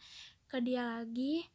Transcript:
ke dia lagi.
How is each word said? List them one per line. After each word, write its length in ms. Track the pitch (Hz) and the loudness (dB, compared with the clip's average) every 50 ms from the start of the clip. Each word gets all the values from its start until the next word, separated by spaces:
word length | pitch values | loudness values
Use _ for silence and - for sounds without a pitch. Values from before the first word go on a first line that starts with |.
| - - - - - - - _ _ | -12 -18 -16 -16 -16 -18 -20 _ _
ke 120 | - - 254 | -4 0 2
dia 280 | 240 254 254 247 240 | 2 4 4 2 2
lagi. 560 | 233 226 233 233 226 226 247 262 277 311 339 339 - | 0 -2 -2 -4 -4 -2 0 2 2 2 0 0 -4